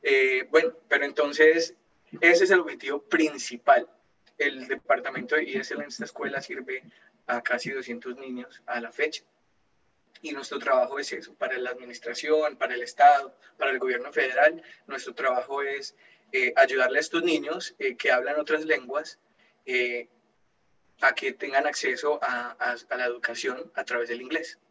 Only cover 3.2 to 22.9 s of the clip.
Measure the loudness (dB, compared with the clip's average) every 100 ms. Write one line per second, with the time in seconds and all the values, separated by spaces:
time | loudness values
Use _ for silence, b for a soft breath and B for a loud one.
3.2 | 0 0 -10 -6 4 4 4 _ _ _
4.2 | _ _ -4 -4 -8 -8 _ -2 0 -8
5.2 | -2 -2 0 -6 -6 -8 -10 -10 -14 -8
6.2 | -6 -6 -8 -12 -10 -12 -12 b b _
7.2 | -6 -4 -2 -4 -4 -8 -8 -10 -10 -12
8.2 | -10 -12 -12 -18 -8 -8 -8 -4 -4 -4
9.2 | _ _ _ _ _ _ _ _ _ -18
10.2 | -12 -10 -8 -8 2 2 2 -2 -6 -8
11.2 | -12 -8 -6 -4 -6 -8 -12 -12 -10 -8
12.2 | 0 2 2 -2 -4 -4 -8 8 8 8
13.2 | 2 -14 b _ -2 -2 -2 -2 -4 -2
14.2 | 0 4 4 4 B B -12 -10 -10 -4
15.2 | 0 0 -2 -4 -4 -6 -10 _ b b
16.2 | b 0 0 4 4 4 2 0 0 0
17.2 | 0 0 -2 -8 -8 -6 -6 -4 0 0
18.2 | 0 -2 0 -2 0 -2 -2 -6 -6 -14
19.2 | _ b b _ -4 -2 -2 -4 -10 _
20.2 | _ _ _ _ _ _ _ _ 0 2
21.2 | -4 -6 -2 0 0 -2 -4 -2 -2 -2
22.2 | -2 -4 -6 -6 -6 -6 -6